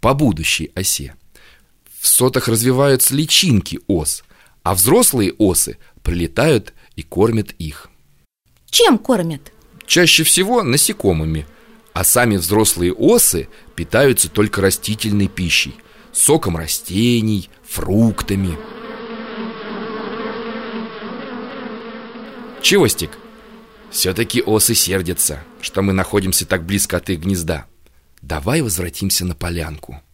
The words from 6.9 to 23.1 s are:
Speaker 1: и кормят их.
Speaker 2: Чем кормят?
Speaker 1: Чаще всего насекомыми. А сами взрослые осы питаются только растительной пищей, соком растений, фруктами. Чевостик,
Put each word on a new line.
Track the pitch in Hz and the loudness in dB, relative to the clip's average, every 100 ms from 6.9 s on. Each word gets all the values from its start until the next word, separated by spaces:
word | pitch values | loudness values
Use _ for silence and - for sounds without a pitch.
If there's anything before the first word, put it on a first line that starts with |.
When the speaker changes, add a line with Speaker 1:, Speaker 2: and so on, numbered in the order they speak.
| - | -16
Speaker 1:
и | |
кормят | - 87 110 110 101 | -8 0 2 2 -4
их. | - 78 - - _ _ _ _ _ _ _ _ | -8 -10 -10 -20 _ _ _ _ _ _ _ _
Speaker 2:
Чем | - 440 233 | 4 6 4
кормят? | - 233 165 151 - _ _ - - | 2 0 0 -6 -12 _ _ -20 0
Speaker 1:
Чаще | 165 175 - | 4 6 4
всего | 156 - 190 247 | 4 2 2 2
насекомыми. | 175 139 - 202 104 82 78 78 73 - - - _ | 2 2 0 2 2 2 0 -4 -6 -18 -20 -20 _
А | - | -4
сами | 90 123 120 101 | 2 4 4 2
взрослые | 82 104 107 - 87 | 2 2 2 2 0
осы | - 131 233 - 90 65 - - - | 2 4 6 4 0 -6 -14 -18 -10
питаются | 82 110 139 117 82 | -2 4 4 4 0
только | - 104 - | 2 0 4
растительной | 95 - - 107 110 104 95 | 2 2 -4 -4 0 0 0
пищей, | - 87 - 71 - - - - | -2 0 0 -2 -8 -20 -20 -10
соком | - - 156 104 82 | -2 2 2 2 -4
растений, | 80 - - 92 120 120 110 104 - - - | -4 -8 -4 0 2 2 2 0 -4 -18 -12
фруктами. | - - 101 113 101 - 98 95 80 - - - - - 226 226 220 226 226 214 208 220 220 220 220 220 220 226 226 - 226 226 - 226 247 262 247 220 - 214 220 226 - - - - - - - | -8 0 4 4 2 -2 -2 -2 -4 -10 -14 -14 -14 -12 -12 -12 -10 -10 -10 -12 -10 -10 -10 -10 -8 -8 -8 -10 -10 -10 -10 -10 -12 -12 -12 -12 -12 -12 -12 -12 -12 -14 -14 -16 -16 -16 -16 -16 -6
Чевостик, | - 196 165 - 82 | 2 4 4 0 -8